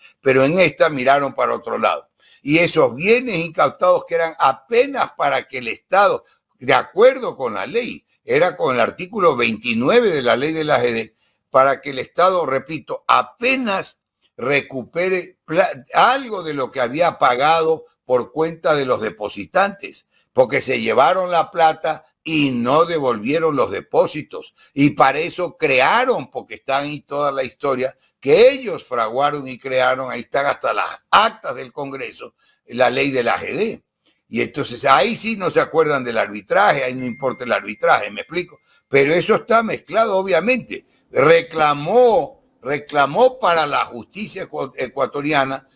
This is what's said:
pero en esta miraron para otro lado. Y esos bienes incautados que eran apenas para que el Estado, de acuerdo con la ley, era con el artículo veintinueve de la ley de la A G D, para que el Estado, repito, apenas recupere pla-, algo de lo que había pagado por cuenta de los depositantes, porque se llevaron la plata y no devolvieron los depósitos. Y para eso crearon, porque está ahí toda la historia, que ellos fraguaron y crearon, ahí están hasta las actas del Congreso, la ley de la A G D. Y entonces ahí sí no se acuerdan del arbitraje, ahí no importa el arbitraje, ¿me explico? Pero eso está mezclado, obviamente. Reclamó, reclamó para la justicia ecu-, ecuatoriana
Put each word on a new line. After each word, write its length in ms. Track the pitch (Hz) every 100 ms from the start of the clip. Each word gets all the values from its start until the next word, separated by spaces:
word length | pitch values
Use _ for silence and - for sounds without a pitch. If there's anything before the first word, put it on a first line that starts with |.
| _ _
pero 240 | 135 131 139
en 140 | 180
esta 300 | 170 - 165
miraron 440 | 143 123 143 139
para 220 | 123 120 113
otro 220 | 117 113
lado. 300 | 107 80 - _ _ _
Y 160 | 139 156
esos 380 | 170 160 131 120
bienes 400 | 185 240 254 175
incautados 680 | 165 165 147 - 180 175 -
que 80 | 165
eran 180 | 165 160
apenas 720 | 147 131 _ 233 277 262 - -
para 320 | 143 131 -
que 120 | 131
el 80 | 117
Estado, 560 | 101 _ 190 196 135 - _ _ _
de 160 | 127
acuerdo 640 | 127 - 175 247 269 208 -
con 160 | 123
la 140 | 104 104
ley, 360 | 214 226 80 _ _
era 340 | - 135 175 -
con 160 | 160
el 80 | 123
artículo 540 | 107 - 180 214 175 127
veintinueve 720 | 117 107 123 113 135 233 226
de 120 | 151
la 120 | 120 117
ley 160 | 147
de 120 | 160
la 120 | 151 131
A 80 |
G 80 | 123
D, 220 | 113 110 _ _ _ _
para 300 | 135 135 131
que 100 | 143
el 80 | 131
Estado, 460 | 117 - 185 180 147
repito, 580 | 131 135 156 - 131 -
apenas 920 | 123 127 _ 247 269 240 190 147 - _ _ _ -
recupere 1000 | 120 143 113 131 110 165 185 185 170 _ -
pla-, 400 | 160 180 139 -
algo 480 | - 202 269 254 202
de 140 | 160 143
lo 160 | 123
que 100 | 131
había 380 | 120 143 170 -
pagado 640 | 143 123 147 165 160 156 - _ -
por 260 | 127 113
cuenta 420 | 151 165 160 175
de 120 | 147 131
los 160 | 107
depositantes, 1040 | 107 - 101 101 92 180 196 196 87 - _ _ _
porque 280 | 120 123 139
se 200 | 123 127
llevaron 480 | 113 110 147 185 180
la 220 | 170 151
plata 540 | 175 160 156 160 151 _ _
y 260 | - 156 139
no 360 | 123 120 147 170
devolvieron 720 | 165 135 110 110 160 165 143
los 140 | 101
depósitos. 840 | 98 - 151 175 151 123 85 - _ _
Y 180 | 135 143
para 280 | 147 135 139
eso 380 | 165 - 175 -
crearon, 760 | 151 131 139 220 262 196 131
porque 240 | 127 104 -
está 240 | - 139
ahí 220 | 143 147
toda 300 | - 143 147
la 120 | 135
historia, 520 | 131 - 143 127 127 - _ _
que 320 | 135 165 254
ellos 320 | 277 233 151
fraguaron 640 | - 120 110 123 143 147 131
y 100 | 123
crearon, 540 | 135 127 127 131 131
ahí 100 | 120
están 240 | 117 139 139
hasta 280 | - 120
las 140 | 104 85 - _
actas 460 | 185 220 220 165 127
del 180 | 131
Congreso, 600 | 147 139 135 117 - 120 _ _ _ -
la 240 | 120 123
ley 180 | 127 143
de 140 | 131
la 100 | 117
A 60 | 90
G 140 | 92
D. 300 | 131 226 - _ _ _ _ _
Y 120 | 113
entonces 440 | 120 - 120 120 135
ahí 300 | 139 208 220
sí 200 | 214 208
no 140 | 175
se 100 | 156
acuerdan 440 | 175 156 151 143
del 160 | 123 113
arbitraje, 640 | 101 104 95 190 202 147
ahí 100 | 127
no 100 | 127
importa 400 | 127 113 135 113
el 80 | 123
arbitraje, 600 | 101 101 107 170 131 104
¿me 100 | 104
explico? 380 | - 170 - - _ _ _
Pero 260 | 139 139
eso 220 | 170 170 214
está 280 | - 220
mezclado, 520 | 220 139 - 185 262 190
obviamente. 680 | 190 165 202 247 131 95 - _ _
Reclamó, 1300 | 120 147 165 160 160 151 143 156 233 247 196 139 - _ _
reclamó 800 | 120 147 - 143 139 170 254 254
para 260 | 196 165 147
la 200 | 131 -
justicia 640 | 120 104 190 190 190 180
ecu-, 240 | 151 135 139
ecuatoriana 920 | 127 143 127 143 143 147 135 135 -